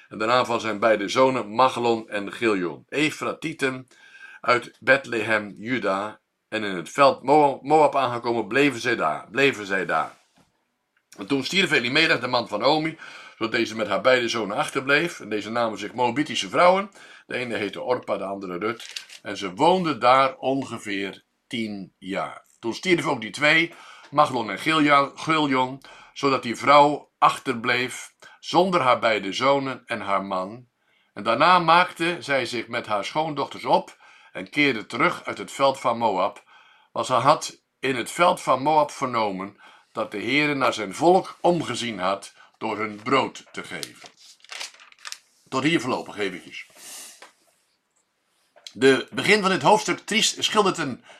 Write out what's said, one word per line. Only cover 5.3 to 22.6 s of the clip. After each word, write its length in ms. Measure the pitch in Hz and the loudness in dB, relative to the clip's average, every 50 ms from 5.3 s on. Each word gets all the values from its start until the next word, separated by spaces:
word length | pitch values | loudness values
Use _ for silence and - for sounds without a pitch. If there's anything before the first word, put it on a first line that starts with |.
| 110 107 104 101 90 | 0 -2 -2 -4 -12
Juda, 640 | - 104 117 127 113 98 98 95 98 104 107 107 _ _ _ _ _ _ - | -10 -6 -4 -4 -2 0 -2 -2 -2 -4 -6 -10 _ _ _ _ _ _ -8
en 140 | 110 110 107 | -6 -4 -4
in 120 | 101 95 | -4 -6
het 140 | 87 80 - | -6 -8 -4
veld 340 | - 143 139 135 - - - | 2 4 4 4 4 2 2
Mo-, 360 | 135 147 151 143 139 127 120 | 4 4 6 6 4 2 -2
Moab 340 | 127 139 151 156 147 135 139 | 0 2 4 6 6 4 2
aangekomen 520 | 139 127 120 120 117 123 120 120 117 101 | 0 -2 -2 -2 -4 -2 -2 -2 -2 -2
bleven 320 | 98 117 135 147 143 123 113 | 0 2 2 2 2 0 -2
zij 160 | 120 127 117 | -2 -2 -2
daar, 320 | 98 85 78 76 71 - - | 0 0 -2 -2 -4 -8 -6
bleven 340 | 101 131 139 135 113 104 104 | 0 2 2 2 2 0 -4
zij 200 | 95 98 95 87 | -4 -4 -2 -2
daar. 340 | 82 82 78 76 - - _ _ _ _ _ _ _ _ _ _ _ _ _ _ _ _ _ _ _ - | 0 0 -2 -2 -4 -8 _ _ _ _ _ _ _ _ _ _ _ _ _ _ _ _ _ _ _ -18
En 100 | - 98 | -12 -6
toen 160 | - 139 135 131 | -4 -2 -2 -2
stierf 280 | - 175 190 185 143 | -2 0 0 0 2
Elimelech, 480 | 151 127 117 120 139 156 160 160 156 127 | 2 0 0 0 0 2 2 2 0 0
de 80 | 127 | -2
man 200 | 127 127 120 107 | -2 -2 -2 -2
van 120 | 95 107 104 | -2 -4 0
Naomi, 380 | 120 135 156 156 156 160 156 - - - - - - - - - | 2 2 2 2 0 -4 -6 -10 -16 -20 -20 -20 -20 -16 -10 -6
zodat 180 | 113 110 117 120 | -6 -2 -2 -2
deze 160 | 113 107 110 | -2 -2 -4
met 120 | 113 104 | -6 -4
haar 140 | 98 98 92 | -2 -2 0
beide 260 | 98 127 127 123 120 | 4 4 4 4 2
zonen 300 | 107 113 117 104 95 104 | 0 -2 -4 -4 -4 -4
achterbleef. 640 | 135 151 - - 135 127 139 143 151 170 170 - - | -4 -4 -4 -4 -6 -2 0 0 0 0 -2 -6 -10
En 100 | 123 104 | -10 -8
deze 200 | 110 104 101 107 | -6 -6 -6 -4
namen 280 | 113 120 117 113 104 | -4 -2 -2 -4 -4
zich 160 | 92 104 95 101 | -8 -10 -8 -4
Moabitische 560 | 123 123 117 117 143 147 - - - 98 92 | -2 0 0 0 -2 -4 -4 -4 -6 -6 -2
vrouwen. 420 | 104 156 175 180 185 190 208 208 _ - - - - - _ | 2 4 4 6 4 4 0 -6 _ -20 -20 -20 -20 -20 _
De 100 | - 123 | -8 -8
ene 200 | 120 123 120 107 | -6 -6 -6 -4
heette 260 | 101 104 98 95 85 | -4 -4 -6 -6 -6
Orpa, 360 | - 123 123 123 - - 107 | -4 -4 -4 -4 -4 -6 -6
de 60 | 95 95 | -6 -6
andere 340 | 98 101 101 98 90 90 | -8 -8 -10 -10 -10 -8
Rut. 480 | 87 101 113 117 - - - - - - - - - | -6 -6 -6 -6 -8 -12 -16 -16 -16 -16 -18 -20 -16
En 160 | - 104 98 | -12 -12 -10
ze 160 | 95 98 92 90 | -8 -8 -8 -2
woonden 460 | 107 151 170 185 190 175 156 135 107 | 0 2 2 2 2 0 -2 -2 2
daar 360 | 120 123 131 135 135 131 131 | 4 6 6 6 4 2 0
ongeveer 880 | - - 131 135 135 120 104 113 110 - 104 101 98 98 95 95 - _ _ _ _ _ | -4 -4 -4 -2 -4 -4 -8 -10 -12 -8 -6 -6 -6 -6 -6 -10 -12 _ _ _ _ _
tien 460 | - - 113 113 104 104 98 90 - _ | -10 -8 -6 -6 -6 -8 -10 -14 -16 _
jaar. 480 | _ 90 92 95 92 76 69 - - _ _ _ | _ -10 -8 -6 -6 -6 -8 -10 -16 _ _ _
Toen 140 | _ | _